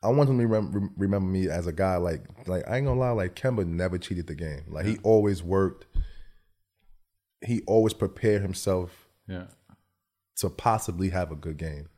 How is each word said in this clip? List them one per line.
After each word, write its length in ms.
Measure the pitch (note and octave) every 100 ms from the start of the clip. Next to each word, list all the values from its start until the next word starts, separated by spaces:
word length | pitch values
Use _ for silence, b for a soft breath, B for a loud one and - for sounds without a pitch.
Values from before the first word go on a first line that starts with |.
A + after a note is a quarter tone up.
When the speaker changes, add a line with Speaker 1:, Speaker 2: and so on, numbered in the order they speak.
Speaker 1:
I 60 | G#2
want 180 | C3+ C#3
them 100 | C3
to 40 |
remem-, 300 | A#2 A2 G#2
rem-, 180 | G2+ G2 -
remember 320 | G2 G2+ F#2
me 200 | F#2+ F#2
as 200 | E2 F2
a 40 |
guy, 240 | E2 F#2+ F2+
like, 240 | F2 D#2 - - -
like, 160 | F2+ -
I 100 | B2
ain't 80 | C#3
gonna 120 | B2+
lie, 120 | B2+
like, 240 | A#2 F2+ -
Kemba 280 | C3 A#2+
never 340 | F2 E2+ F2+ F2+
cheated 280 | - F2+ E2
the 80 |
game. 300 | D2+ D#2+ D2 D#2
Like, 180 | D2
he 80 | F#2+
Speaker 2:
Yeah. 40 | A2
Speaker 1:
always 400 | G2+ A2 G#2 F#2+
worked. 420 | E2+ F#2+ F#2+ - - B B B B B B _ _ _ _ - _ _ _ _
He 220 | A2+ A#2 -
always 260 | A2 A2
prepared 480 | - G2 - A2+ G#2
himself 640 | G2 F#2 - F#2 F2 - _ _ -
Speaker 2:
Yeah. 180 | F#2+ F#2+ - _ - _ _ _ _ _ -
Speaker 1:
to 120 | F#2+
possibly 600 | - - A2 - E2+ F#2+
have 200 | F#2 F2
a 60 | D#2
good 200 | E2 D2+
game 320 | D#2+ D2 D2